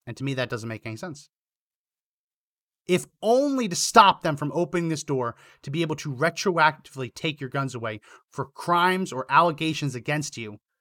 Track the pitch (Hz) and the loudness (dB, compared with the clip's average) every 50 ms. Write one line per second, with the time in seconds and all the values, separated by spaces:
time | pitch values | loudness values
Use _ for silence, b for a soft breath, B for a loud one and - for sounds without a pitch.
0 | - 120 110 - 135 139 135 127 123 - 123 107 113 117 110 107 - 113 110 - | -14 -14 -10 -6 -4 -4 -2 -2 -4 -4 -4 -6 -6 -8 -8 -8 -10 -10 -10 -10
1 | - 175 143 - - _ _ _ _ _ _ _ _ _ _ _ _ _ _ _ | -10 -12 -12 -14 -18 _ _ _ _ _ _ _ _ _ _ _ _ _ _ _
2 | _ _ _ _ _ _ _ _ _ _ _ _ _ _ _ _ _ - 180 180 | _ _ _ _ _ _ _ _ _ _ _ _ _ _ _ _ _ 0 0 0
3 | - - _ - 190 220 240 262 285 285 269 262 233 185 170 - - - - 233 | 0 -4 _ -4 2 4 4 4 4 2 0 0 -2 -2 -2 -2 0 6 8 8
4 | 202 190 175 - - 165 147 - 147 143 139 165 175 175 180 175 170 165 156 147 | 8 8 6 2 0 -2 -2 -2 -4 -2 -2 -2 -2 0 -2 -2 -2 -2 -2 -4
5 | - - 139 127 120 117 - b b b b b b 139 139 170 165 151 151 143 | -4 -4 -2 -2 -2 -4 -6 b b b b b b -6 -4 -2 -2 -2 -4 -6
6 | - 147 127 120 156 170 165 - - 196 170 165 151 156 151 - - - - 135 | -6 -6 -4 0 0 -2 0 0 -2 0 2 4 4 4 2 0 -12 -16 -10 -10
7 | 127 117 - - - 160 151 - 139 127 - 139 135 123 - 117 117 110 110 107 | -10 -10 -8 -6 -6 -6 -6 -6 -8 -6 -4 -4 -4 -4 -6 -6 -6 -6 -8 -8
8 | B B B B B _ - 139 135 - - - - 170 175 175 180 185 185 190 | B B B B B _ -8 -8 -8 -8 -8 -8 -2 0 2 4 4 4 2 0
9 | 185 185 - 131 123 - 139 160 170 175 151 147 156 160 147 - 151 135 123 123 | -2 -4 -6 -8 -4 2 4 4 4 4 2 0 -2 -4 -2 -2 -4 -4 -6 -6
10 | - 147 147 151 147 - - 117 113 104 104 104 _ _ _ _ | -4 -4 -4 -4 -4 -6 -8 -10 -12 -12 -12 -16 _ _ _ _